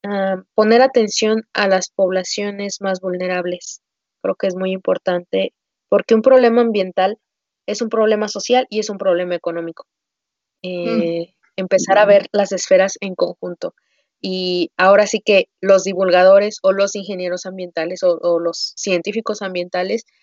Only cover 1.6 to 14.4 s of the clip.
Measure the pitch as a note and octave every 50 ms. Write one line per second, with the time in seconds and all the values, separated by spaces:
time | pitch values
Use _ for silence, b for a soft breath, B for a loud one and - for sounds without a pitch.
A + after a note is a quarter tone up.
1.6 | G#3 G3 F#3+ F#3 F#3 - _ - F#3+ F3+ F#3 F#3 F#3 - - G#3 G3+ G#3 G3+ G3+
2.6 | G3+ G3 - - G3 F#3+ F#3 F3+ F#3+ F#3 F3+ F3+ F#3 F#3 F3+ F3+ F3 F3+ F3+ F3
3.6 | - - - - _ _ _ _ _ _ _ _ - G3 F#3 - G3+ F#3+ F3+ F#3
4.6 | F#3+ F#3+ F#3+ F#3+ - F#3+ F#3 - - F#3+ F3+ F3+ F3 _ - F#3+ F#3+ - - _
5.6 | _ _ _ _ _ _ G3 G3 - - A3+ A3 A3 C4 C4 B3+ A#3+ A#3 A3+ A#3+
6.6 | A#3 A#3 G#3+ G3+ F#3 F#3 - F#3+ F#3 G3+ A3+ - _ _ _ _ _ _ _ _
7.6 | _ G3+ G#3 - A#3 A3 A3+ A3 G#3+ A3 G#3+ G#3 G#3+ G3+ - G3 - - B3 B3+
8.6 | - - G#3 G#3+ G#3 - G3+ F#3+ G3 F#3+ F3 F3+ F3+ F3 F3 E3+ - E3+ E3+ E3+
9.6 | E3 E3 - - - _ _ _ _ _ _ _ _ _ _ _ _ _ _ _
10.6 | - F#3 F3+ F3 E3+ E3+ E3+ E3+ E3+ E3+ E3+ E3+ E3+ - _ _ _ _ _ G3
11.6 | F#3+ - G3 F3+ - G3 G3 G#3 G#3+ G3+ G3+ G3 G3 - - G3+ G3 - G3 -
12.6 | - - F#3+ F#3 F#3+ F#3+ - - G3+ F#3+ F3+ - F3 F3+ F3+ - F#3 F3+ F3 -
13.6 | - - - _ _ _ _ _ _ _ _ _ - F#3+ F#3 F#3